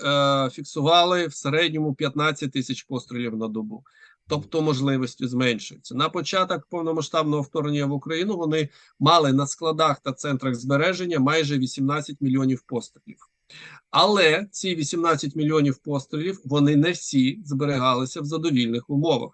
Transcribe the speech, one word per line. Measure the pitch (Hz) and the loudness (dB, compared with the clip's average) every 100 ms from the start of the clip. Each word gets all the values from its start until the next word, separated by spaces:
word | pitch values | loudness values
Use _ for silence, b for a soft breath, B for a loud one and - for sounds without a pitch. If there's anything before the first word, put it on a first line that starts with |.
а, | 143 143 139 139 131 | 0 2 4 2 0
фіксували | - 139 160 143 170 175 180 165 | -4 -10 -2 4 6 6 2 0
в | |
середньому | - 139 151 170 156 151 | -4 -2 0 2 0 -4
п'ятнадцять | 135 147 143 151 143 139 | -2 -4 0 -2 -2 -4
тисяч | 139 127 123 | -4 -6 -6
пострілів | - 127 - 123 120 110 | -6 -8 -6 -6 -6 -4
на | 110 | -6
добу. | 110 107 110 - b b b - | -6 -8 -10 -18 b b b -6
Тобто | 151 - 165 | -6 -2 -2
можливості | 156 135 139 135 127 - 127 | 0 2 2 0 -2 -6 -4
зменшуються. | 123 127 110 - - - | 0 0 0 -6 -16 -8
На | 123 160 | -2 -2
початок | 175 151 190 185 175 - | -2 -2 0 0 -2 -6
повномасштабного | 175 165 160 151 165 156 147 | -6 -4 -4 -2 -2 0 0
вторгнення | 135 156 147 147 143 | -2 -4 -2 -2 -2
в | |
Україну | 139 151 160 196 185 | -4 -4 -4 -2 -2
вони | 160 156 147 b b b | 0 0 -2 b b b
мали | 143 165 143 | 4 6 6
на | 131 139 | 4 2
складах | - 165 156 160 135 | -2 -2 2 2 0
та | 139 | -4
центрах | 127 147 135 135 | -6 -4 -2 -2
збереження | 120 127 139 170 180 180 160 | -4 0 2 2 0 -2 0
майже | 131 160 147 143 | 2 2 2 0
вісімнадцять | 127 - 135 147 151 143 | -2 -2 -2 -2 -4 -4
мільйонів | 139 135 131 127 - | 0 2 0 -2 -4
пострілів. | 120 - _ - - _ _ _ B B B _ | -8 -8 _ -20 -20 _ _ _ B B B _
Але | 143 185 202 165 165 202 | 2 4 6 4 4 0
ці | - 190 | -6 -4
вісімнадцять | 170 143 170 165 156 147 156 | -2 -2 0 2 0 0 -2
мільйонів | 151 156 143 131 | 0 2 2 0
пострілів, | 147 143 - 151 170 190 | -4 -6 -4 -6 -6 -8
вони | 135 147 143 147 | -2 2 4 4
не | 160 | 4
всі | 170 - 139 127 208 | 0 -2 2 2 0
зберігалися | 151 135 143 135 127 123 127 170 | -6 -4 -2 0 2 0 -2 -6
в | |
задовільних | 147 160 165 131 117 120 120 | -6 -4 0 2 0 -2 -2
умовах. | 143 160 139 - | 0 2 0 -2